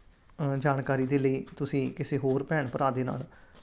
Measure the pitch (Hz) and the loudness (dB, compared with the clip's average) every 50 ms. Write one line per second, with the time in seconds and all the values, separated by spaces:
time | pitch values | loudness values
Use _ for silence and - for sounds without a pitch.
0 | - - - _ _ - - - 156 139 139 135 131 151 139 135 131 - 139 131 | -20 -20 -20 _ _ -20 -8 -4 -2 0 0 0 2 2 2 2 2 0 2 2
1 | 131 127 143 139 131 135 135 135 - - - - 147 139 - 143 131 127 - - | 2 2 2 2 4 2 2 0 -4 -8 -6 -6 -6 -2 0 0 0 0 -2 -4
2 | 147 - 151 135 123 135 131 139 139 - 165 156 139 123 120 - 147 135 127 127 | -6 -4 -2 0 0 2 2 0 0 0 -2 -2 -2 -2 -2 0 2 2 2 0
3 | 127 127 - 127 - - - - - - - - | -2 -2 -4 -6 -8 -10 -14 -20 -20 -20 -20 -20